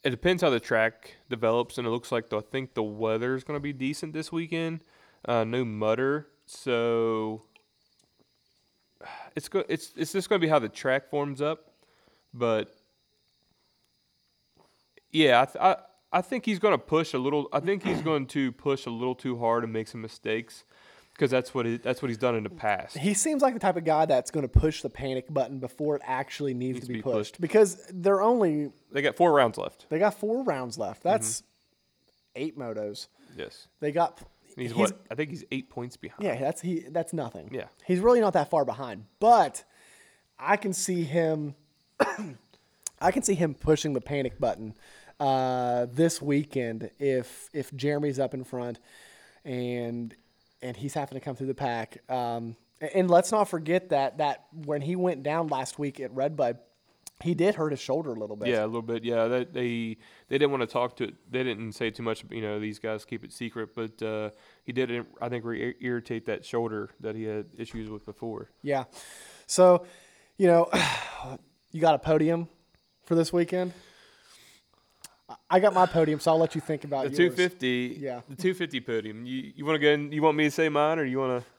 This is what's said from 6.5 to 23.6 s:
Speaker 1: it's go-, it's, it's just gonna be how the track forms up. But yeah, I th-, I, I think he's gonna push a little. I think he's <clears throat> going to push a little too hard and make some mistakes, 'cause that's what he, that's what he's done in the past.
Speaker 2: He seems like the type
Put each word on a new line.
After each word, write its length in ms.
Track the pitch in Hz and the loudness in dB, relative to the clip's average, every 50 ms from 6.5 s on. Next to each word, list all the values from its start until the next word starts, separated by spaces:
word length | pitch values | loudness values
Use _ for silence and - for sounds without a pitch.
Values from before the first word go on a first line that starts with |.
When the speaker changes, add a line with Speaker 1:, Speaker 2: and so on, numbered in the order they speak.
| - - - 135 123 117 117 117 117 117 113 113 110 110 110 110 110 107 _ _ _ _ _ _ _ _ _ _ _ _ _ _ _ _ _ _ _ _ _ _ _ _ _ _ _ _ _ _ _ _ - - - - - - _ | -20 -10 -4 -2 0 2 2 2 2 2 2 2 0 0 -2 -4 -6 -8 _ _ _ _ _ _ _ _ _ _ _ _ _ _ _ _ _ _ _ _ _ _ _ _ _ _ _ _ _ _ _ _ -20 -18 -16 -16 -18 -12 _
Speaker 1:
it's 120 | 151 - - | -10 -10 -4
go-, 140 | - 196 - - | -4 -4 -2 -2
it's, 220 | 160 151 - - _ | -4 -6 -6 -12 _
it's 160 | - 165 156 | -8 -8 -4
just 180 | - 196 180 - | -4 -6 -2 0
gonna 80 | 214 | 0
be 120 | 190 165 156 | 2 2 4
how 100 | 156 147 | 2 2
the 100 | 117 107 | 2 0
track 400 | - - - 135 127 139 - _ | -8 -4 0 0 0 0 -2 _
forms 320 | - 147 143 143 139 131 | -4 -4 -2 -4 -4 -2
up. 300 | 143 151 160 151 _ _ _ _ _ _ _ _ _ _ _ _ _ _ | -2 -2 -2 -4 _ _ _ _ _ _ _ _ _ _ _ _ _ _
But 400 | - 120 120 117 110 107 - - _ _ _ _ _ _ _ _ _ _ _ _ _ _ _ _ _ _ _ _ _ _ _ _ _ _ _ _ _ _ _ _ _ _ _ _ _ _ _ _ _ _ _ _ _ - _ _ | -6 -2 0 2 2 2 0 -4 _ _ _ _ _ _ _ _ _ _ _ _ _ _ _ _ _ _ _ _ _ _ _ _ _ _ _ _ _ _ _ _ _ _ _ _ _ _ _ _ _ _ _ _ _ -20 _ _
yeah, 300 | - 156 156 139 120 117 | 2 6 6 8 8 8
I 40 | 131 | 6
th-, 120 | 135 - - | 4 0 4
I, 140 | - 190 190 - - - _ _ _ _ | 4 4 4 4 -4 -20 _ _ _ _
I 100 | - 175 | 0 0
think 240 | 180 - 269 247 - | 0 0 -6 -4 -2
he's 140 | 233 208 175 | -2 -2 2
gonna 180 | 190 214 180 | 4 4 4
push 360 | 127 - - 156 160 165 156 - | 4 0 2 2 2 2 2 -2
a 40 | 131 | -2
little. 280 | 127 139 147 147 139 - - | 0 0 0 0 -2 0 -2
I 60 | 143 | -2
think 240 | 139 175 202 196 - | 0 0 -2 -2 -2
he's 180 | 190 175 151 | -2 -2 -2
<clears throat> 20 | 147 | 0
going 240 | 160 156 147 135 | 0 0 0 -2
to 240 | 127 - 147 135 127 | -2 -2 -2 -2 -2
push 340 | 123 - - 147 135 131 - | -2 -4 -2 -2 -2 -2 -4
a 40 | 127 | -8
little 260 | 117 113 123 127 127 | -6 -4 -2 -4 -4
too 220 | - - 131 123 | -4 -4 -6 -4
hard 260 | 117 120 113 117 117 117 | 0 2 2 2 2 0
and 80 | 113 | -2
make 160 | 110 110 110 | -4 -4 -6
some 140 | - - 120 | -6 -10 -12
mistakes, 640 | 110 110 - - _ 101 110 113 117 - - - _ _ _ _ - - - - _ _ _ | -12 -12 -14 -8 _ -2 -2 -2 -4 -8 -18 -20 _ _ _ _ -20 -20 -20 -20 _ _ _
'cause 120 | - 151 127 | 0 0 2
that's 220 | 127 127 123 - - | 4 2 0 0 -4
what 120 | 135 117 | -2 -2
he, 120 | 117 117 | 0 -2
that's 240 | 117 - 123 123 - | -2 -2 -4 -4 -2
what 80 | - 127 | -2 -6
he's 80 | 117 | -4
done 180 | 107 131 123 117 | 0 0 0 0
in 80 | 113 104 | 0 -2
the 60 | 101 | -6
past. 480 | 87 170 - 107 101 92 - - - | -10 -4 0 0 0 0 -2 -10 -10
Speaker 2:
He 160 | 151 139 196 208 | -2 -2 0 0
seems 280 | - - 320 311 277 | 2 0 0 2 4
like 120 | 285 262 240 | 2 2 2
the 60 | |
type 180 | 233 | 2